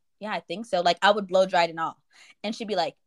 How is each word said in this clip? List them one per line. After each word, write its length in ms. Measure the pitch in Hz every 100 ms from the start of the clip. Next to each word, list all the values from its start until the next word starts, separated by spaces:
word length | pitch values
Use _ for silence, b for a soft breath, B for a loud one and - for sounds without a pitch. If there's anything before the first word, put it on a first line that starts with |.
| _ -
"Yeah, 100 | 208
I 80 | 190
think 240 | - 175
so." 160 | 233 180
Like, 160 | 175 170
I 80 | 196
would 160 | 208 190
blow 180 | 190
dry 200 | 190 180
it 60 | 170
and 100 | 165
all. 200 | 160 - _ B B B
And 120 | 208
she'd 140 | 220 214
be 80 | 190
like, 200 | 160 -